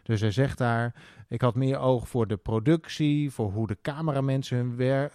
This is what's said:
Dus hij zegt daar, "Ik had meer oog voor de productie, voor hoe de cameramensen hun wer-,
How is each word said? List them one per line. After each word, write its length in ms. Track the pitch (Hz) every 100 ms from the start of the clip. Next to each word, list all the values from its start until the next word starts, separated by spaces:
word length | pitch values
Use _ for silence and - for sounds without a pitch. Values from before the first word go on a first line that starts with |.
Dus 180 | - 110
hij 100 | 107
zegt 260 | 95 135 -
daar, 380 | 123 117 120 - - - -
"Ik 140 | 117
had 140 | 127 110
meer 220 | 131 135
oog 280 | 131 127 110
voor 200 | 123 107
de 100 | 104
productie, 920 | - 110 110 165 - - 151 147 147
voor 200 | - 107
hoe 160 | 101 110
de 100 | 104
cameramensen 760 | - 143 160 139 135 135 135 123
hun 180 | 123 120
wer-, 360 | 127 135 143